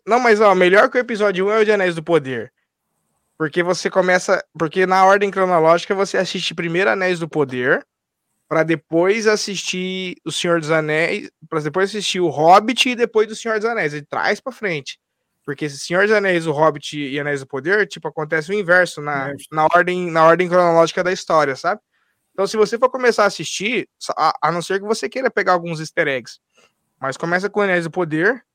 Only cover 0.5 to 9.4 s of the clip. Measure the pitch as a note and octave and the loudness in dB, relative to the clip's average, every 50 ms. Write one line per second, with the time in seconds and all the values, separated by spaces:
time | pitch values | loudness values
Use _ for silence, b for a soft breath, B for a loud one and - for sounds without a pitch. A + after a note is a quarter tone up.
0.5 | F#3+ F#3 F#3 F3+ F#3 G#3 B3 C4 - B3+ B3 A#3+ A#3+ G3 G#3+ G3+ F#3+ F3+ F#3+ G3+ | 6 6 4 4 6 6 4 4 2 0 -2 -2 -2 0 0 0 0 0 -2 0
1.5 | G#3+ A3+ A3 G#3 G#3+ G3+ F#3+ F3+ E3+ E3 D#3 E3 E3+ D#3+ C#3 C3 B2+ A#2 G#2 - | 2 2 2 2 2 2 0 0 -2 -4 -2 2 2 2 2 0 -6 -8 -8 -10
2.5 | _ _ _ _ _ _ _ _ _ _ _ _ _ _ _ _ _ - D#3 D3+ | _ _ _ _ _ _ _ _ _ _ _ _ _ _ _ _ _ -6 -6 -4
3.5 | D3 F3 E3+ F3 F3+ E3 - G3 - G3 F3+ F#3 F3+ F#3 - - G3 F3 - _ | -2 -2 0 0 -2 -2 -4 -2 0 0 2 4 2 2 2 2 0 0 -2 _
4.5 | - D#3 E3 D#3 - F#3 F#3 F#3 F#3 F#3+ F#3+ F#3+ G3 G3+ G3+ G3+ F#3 F#3+ F#3+ F#3 | -8 -6 -6 -4 0 0 0 2 4 4 6 6 6 4 2 0 -2 0 0 2
5.5 | F3+ E3 D#3+ D#3+ E3 F3 - - G#3 F#3+ G3 F#3+ - F#3+ F#3+ F3+ - F#3+ E3 - | 2 4 4 4 4 4 2 -2 -2 -2 -2 -2 -2 -2 -2 -2 -4 -6 -6 -8
6.5 | E3+ E3 F3 E3+ E3 F3 G3 A3 G#3+ G3+ F#3 F3+ F3+ E3+ E3 D#3 - D#3 D3 C3 | -6 -6 -6 -4 -2 0 0 0 0 0 0 -2 -2 -2 -4 -4 -2 -2 -2 -2
7.5 | B2+ B2 B2 C3 D#3+ B3 C#4+ _ _ _ _ _ _ _ _ _ _ _ _ - | -2 -2 0 0 0 0 -2 _ _ _ _ _ _ _ _ _ _ _ _ -4
8.5 | D3+ D#3+ D#3+ D#3+ E3 D#3 - - D#3 E3 F3 F#3+ G#3 A3+ G#3+ A3 G#3+ G#3 | -2 0 0 0 0 -2 -4 -2 0 2 2 2 2 0 2 0 0 0